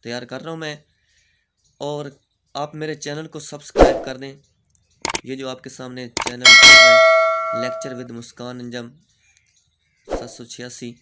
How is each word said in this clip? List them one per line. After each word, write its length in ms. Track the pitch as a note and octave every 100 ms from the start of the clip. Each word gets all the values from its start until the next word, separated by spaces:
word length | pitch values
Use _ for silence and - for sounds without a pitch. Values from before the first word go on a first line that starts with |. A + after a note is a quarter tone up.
तैयार 220 | A#2 B2 B2
कर 160 | C3
रहा 100 | D#3
हूँ 80 | D#3+
मैं, 240 | D#3 D3 _ _ _ _ _ _ _ _ _ _
और 300 | C#3+ D3 C#3+ C3+ _ _ _ C#3
आप 200 | D3 D3+
मेरे 200 | D#3 D#3
चैनल 300 | D3+ D3 D#3
को 120 | D#3
सब्सक्राइब 600 | - D3 - - D3+ - -
कर 120 | B2+
दें। 160 | C#3 C#3 _ _ _ _ _ _ - - A#2+
ये 100 | C3+
जो 140 | C3
आपके 200 | B2+ C3+
सामने 360 | - B2+ B2+ B2
चैनल 340 | - - -
चल 240 | C6+ C6+ C6+
रहा 240 | C6+ -
है, 720 | - - - - - - C3
Lecture 340 | B2 - C#3 B2
with 160 | B2
मुस्कान 460 | A#2 A#2 - B2 B2
अंजम 320 | A#2+ A#2+ A#2+ D3 _ _ _ _ _ _ _ _ _ _ -
सात 220 | A#2+ A#2+
सौ 160 | - A#2
छियासी 500 | - B2 A#2+ A#2+ A#2+